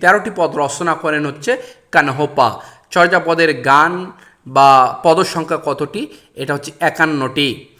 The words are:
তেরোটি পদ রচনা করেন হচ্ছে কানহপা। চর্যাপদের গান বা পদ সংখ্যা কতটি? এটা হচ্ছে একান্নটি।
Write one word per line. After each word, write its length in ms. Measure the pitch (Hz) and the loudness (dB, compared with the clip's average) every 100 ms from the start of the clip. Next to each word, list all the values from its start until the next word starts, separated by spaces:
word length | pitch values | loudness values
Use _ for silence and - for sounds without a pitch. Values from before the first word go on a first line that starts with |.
তেরোটি 280 | 175 208 214 185 | 0 0 -2 -4
পদ 200 | 156 147 | -4 -2
রচনা 380 | 143 - 175 | -4 -4 -4
করেন 320 | 156 160 151 147 | -4 -4 -4 -6
হচ্ছে 320 | 143 240 254 - - - | -8 -4 -4 -6 -20 -2
কানহপা। 680 | 165 143 131 147 - 117 101 - _ _ | 0 0 -2 -4 0 0 0 -18 _ _
চর্যাপদের 720 | 180 175 180 165 165 160 135 | 2 2 2 0 0 0 0
গান 500 | 131 143 165 180 185 - - _ 131 | 2 4 4 -2 -12 -18 -20 _ -2
বা 520 | 135 139 135 127 - | 4 6 6 4 2
পদ 200 | 170 165 | 2 2
সংখ্যা 340 | 180 170 156 156 147 | 0 -4 -4 -4 -4
কতটি? 420 | 139 143 208 302 - _ - | -6 -6 -8 -12 -16 _ -12
এটা 180 | 139 | -8
হচ্ছে 180 | 143 - - | -8 -8 -4
একান্নটি। 880 | 165 - 160 147 127 123 143 107 - _ | -2 0 0 0 -4 -2 -4 -4 -14 _